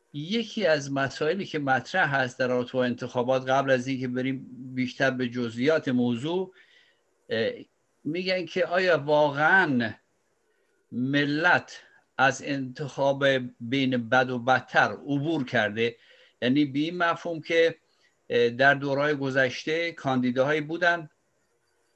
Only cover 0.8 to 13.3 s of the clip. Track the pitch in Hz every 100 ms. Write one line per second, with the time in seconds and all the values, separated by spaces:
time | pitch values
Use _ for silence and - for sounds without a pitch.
0.8 | 139 139 135 - 156 190 160 151 139 127
1.8 | 127 185 156 139 127 - 123 123 123 131
2.8 | 123 117 123 123 120 131 127 135 135 131
3.8 | 127 131 127 127 131 131 - - 131 127
4.8 | 127 - 135 127 127 123 117 117 135 156
5.8 | - 123 123 117 147 180 185 - _ _
6.8 | _ _ _ _ - 113 110 - 139 _
7.8 | _ _ 147 170 185 185 165 185 165 180
8.8 | 185 156 143 151 151 139 156 190 165 123
9.8 | 110 - _ _ _ _ _ _ _ _
10.8 | - 113 127 143 143 147 175 139 - -
11.8 | - _ _ - 131 131 151 139 127 127
12.8 | 147 - 139 139 139